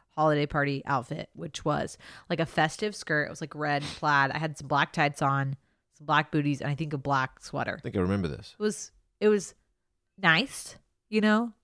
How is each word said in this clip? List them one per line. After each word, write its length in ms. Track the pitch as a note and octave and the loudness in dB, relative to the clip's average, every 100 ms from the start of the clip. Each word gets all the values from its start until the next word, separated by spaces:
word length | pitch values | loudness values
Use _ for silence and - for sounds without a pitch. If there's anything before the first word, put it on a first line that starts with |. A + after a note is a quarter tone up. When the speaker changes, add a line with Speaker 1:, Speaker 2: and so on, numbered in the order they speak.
| _ | _
Speaker 1:
holiday 360 | - D#3 D3 D3 | 0 2 4 2
party 360 | D3 C#3+ C3+ - | 0 0 -2 -2
outfit, 420 | C3+ A#2+ D3 - | -2 -2 -8 -10
which 300 | - - - | -12 -12 -6
was, 340 | D3+ D3 - - - - - | -2 -2 -4 -10 -20 -14 -6
like, 100 | E3 | -4
a 60 | E3 | -2
festive 480 | - D#3+ - G#3+ | 2 0 0 -6
skirt. 300 | G#3 - D3+ C#3+ | -6 -2 0 -2
It 40 | |
was, 100 | - | -6
like, 140 | D#3 | -10
red 280 | D3 D3+ C#3+ | -6 -2 -2
plaid. 480 | D3 - D3+ C#3+ C#3 | -2 -4 2 4 4
I 80 | D3+ | 0
had 180 | D#3+ D3 | -4 -6
some 120 | C3+ | 0
black 240 | C#3+ D#3 | 0 2
tights 280 | - D3 - | 2 0 2
on, 340 | C#3 C#3 C#3 C3+ _ _ _ | 0 2 -2 -6 _ _ _
some 120 | - D3+ | -10 0
black 240 | D3+ D3 | 2 2
booties, 300 | D#3 C#3+ C3+ | 0 0 0
and 100 | C#3+ | -2
I 40 | |
think 180 | C#3+ D3+ | -4 -4
a 60 | D3 | -4
black 420 | C#3 C3+ C3 - | 0 0 0 -6
sweater. 360 | - C#3 - - | -8 -4 -4 -4
Speaker 2:
I 20 | |
think 140 | - G2+ | -4 0
I 40 | |
remember 280 | F2+ G2+ E2 | 2 2 -2
this. 260 | - - - | -4 -12 -4
Speaker 1:
It 40 | |
was, 300 | G#3+ - - _ _ - | -4 -4 -10 _ _ 0
it 80 | G#3+ | 2
was 260 | G#3 - - _ _ _ _ _ - | 2 0 -16 _ _ _ _ _ 0
nice. 580 | F3+ D#3+ C4+ - - - _ _ - | 4 4 2 -8 -16 -18 _ _ -2
You 100 | G#3+ | 2
know, 320 | G#3+ G#3+ A#3 - | 4 4 0 -6